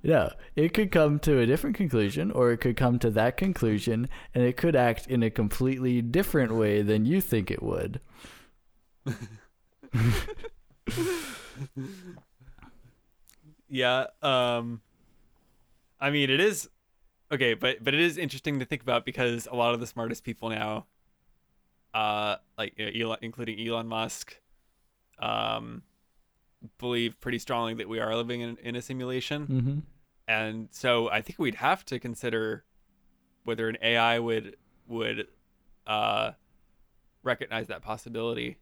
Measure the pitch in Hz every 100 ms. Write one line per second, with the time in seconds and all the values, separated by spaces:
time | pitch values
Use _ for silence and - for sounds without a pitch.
0 | 151 156 - - - - 165 196 202 170
1 | 151 147 - 139 117 143 277 214 185 123
2 | 147 143 170 - 123 117 127 117 127 123
3 | 117 107 117 - 190 175 185 107 185 113
4 | 131 - - 123 123 127 170 143 120 113
5 | - 127 113 - 104 - 131 131 127 123
6 | 117 151 202 160 120 113 107 104 104 107
7 | 110 185 - 113 92 - 104 85 82 131
8 | - - - - - _ _ _ _ _
9 | 135 113 110 107 - _ _ _ 269 117
10 | 113 107 - 427 453 - _ _ - -
11 | 339 349 285 240 - 127 135 - 131 190
12 | 180 135 _ _ - - 254 - - _
13 | _ _ _ _ 151 _ _ 131 123 127
14 | 131 _ 147 131 123 120 117 113 _ _
15 | _ _ _ _ _ _ _ _ _ _
16 | 139 147 135 139 202 202 - _ _ _
17 | _ _ _ 143 123 113 127 131 117 143
18 | 170 160 156 135 - 143 127 147 131 117
19 | 123 - 123 117 - 123 120 120 117 -
20 | 117 - - 113 113 107 107 107 - _
21 | _ _ _ _ _ _ _ _ _ 110
22 | 107 104 104 101 _ - 104 - 107 110
23 | 113 113 117 113 117 107 117 117 113 110
24 | 113 - - - _ _ _ _ _ _
25 | _ _ 113 113 110 113 117 117 _ _
26 | _ _ _ _ _ _ 110 _ 123 120
27 | 117 - - 120 - 123 113 113 101 113
28 | 110 113 120 120 120 117 120 120 - 131
29 | 127 127 - 147 147 131 123 143 - -
30 | _ _ - 110 110 110 110 - 127 120
31 | 117 107 107 - 147 107 131 185 - 123
32 | 123 117 123 113 110 101 _ _ _ _
33 | _ _ _ _ - 113 113 113 113 117
34 | 117 117 117 113 101 - _ _ - 117
35 | 113 110 98 _ _ _ _ _ - 107
36 | 110 107 110 - _ _ _ _ _ _
37 | _ _ 131 120 123 113 107 92 - 110
38 | - 117 117 117 120 -